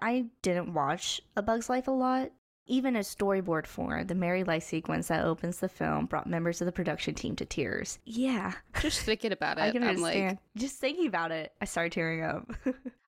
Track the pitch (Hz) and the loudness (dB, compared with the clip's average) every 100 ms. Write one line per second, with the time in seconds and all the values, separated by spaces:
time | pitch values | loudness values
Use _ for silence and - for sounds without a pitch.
0 | 220 254 233 - 190 180 170 160 139 165 | 0 0 -2 -2 0 0 0 0 0 0
1 | - - - - 208 233 233 254 262 262 | -2 -6 -6 -4 0 0 2 0 2 2
2 | 254 262 262 _ _ _ - 254 262 233 | 4 2 0 _ _ _ 0 2 4 2
3 | 196 - 196 190 180 160 - - - - | 0 0 4 4 4 0 0 -4 -2 -2
4 | 190 180 175 185 185 160 - 160 160 160 | 0 0 2 2 2 0 0 -2 0 -2
5 | 165 165 165 160 170 170 185 - 156 151 | 0 2 2 0 -2 -2 -4 -2 0 0
6 | 156 151 - 170 170 170 175 175 170 151 | 0 -2 -2 0 0 0 -2 0 -2 -2
7 | - - - - - - 131 - - - | -4 -4 -4 -4 -4 -2 -2 -2 -6 -10
8 | - 226 262 233 190 180 - - 302 - | -8 -2 0 0 -2 -6 -6 -2 0 0
9 | - 220 226 185 151 - 214 240 233 185 | 0 0 0 0 0 2 2 2 2 2
10 | 165 196 190 190 _ 214 269 - 269 339 | 2 2 0 -2 _ -6 -6 -2 -2 0
11 | 311 175 165 160 151 - 202 170 170 175 | 0 0 0 -2 -6 -8 -4 0 0 0
12 | 165 160 160 151 - 226 262 254 254 - | 0 0 -2 -2 -6 -4 -4 -4 -8 -16